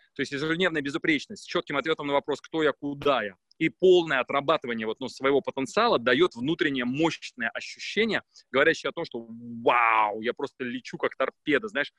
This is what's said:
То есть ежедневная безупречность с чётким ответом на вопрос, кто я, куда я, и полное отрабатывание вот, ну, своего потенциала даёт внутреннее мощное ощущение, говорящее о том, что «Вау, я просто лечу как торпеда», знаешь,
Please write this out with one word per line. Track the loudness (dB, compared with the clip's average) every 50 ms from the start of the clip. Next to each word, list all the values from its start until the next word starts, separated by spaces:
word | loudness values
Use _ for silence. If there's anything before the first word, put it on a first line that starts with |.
| _ _ _
То | -8
есть | -8 -6
ежедневная | -6 -6 -4 -4 -2 0 0 0 0 -2
безупречность | -4 -4 -6 -2 0 0 0 0 -2 -8 -14 -16 -12
с |
чётким | -6 -4 -4 -4 -2 -4 -4
ответом | -2 -2 -2 -4 -2
на | 0
вопрос, | 0 0 0 0 -6 -6
кто | -6 -8 -4 0
я, | 0 0
куда | 0 0 -6 -8 -6 -2 0 2 2 2
я, | 0 -4 -8 _ _ _ _ -4
и | -4 -4
полное | -2 2 6 6 6 6 4 2 0 -2
отрабатывание | -2 0 -2 -2 0 0 0 0 0 -4 -6 -4 -4
вот, | -6 -6 -6
ну, | -8 -10
своего | -6 -2 2 2 2 2
потенциала | 2 0 -4 -4 -4 -2 0 2 2 4 2 2
даёт | 2 2 4 4 4 2 0
внутреннее | -2 -2 -2 0 0 0 0 0 0 -2
мощное | -2 0 2 0 0 0 -4 -12 -14 -10 -6 -6 -6
ощущение, | -6 -8 -12 -12 -14 -12 -10 -4 0 0 0 2 0 -4 -4 _ _ -20 -10 -2
говорящее | 2 4 4 4 4 2 -2 -6
о |
том, | -6 -6 -8
что | -8 -8 -12 -12 -12 -16 -16 -14 -12 -8 0 2
«Вау, | 4 4 6 4 4 6 4 4 2 0 -2
я | -4 -4 -4
просто | -4 -6 -10 _ -8 -8
лечу | -8 -8 -8 -10 -10 -8 -4
как | -4 -4 -2
торпеда», | -2 -4 -4 -4 _ -2 0 0 0 0 -2
знаешь, | -4 -4 -4 -4 _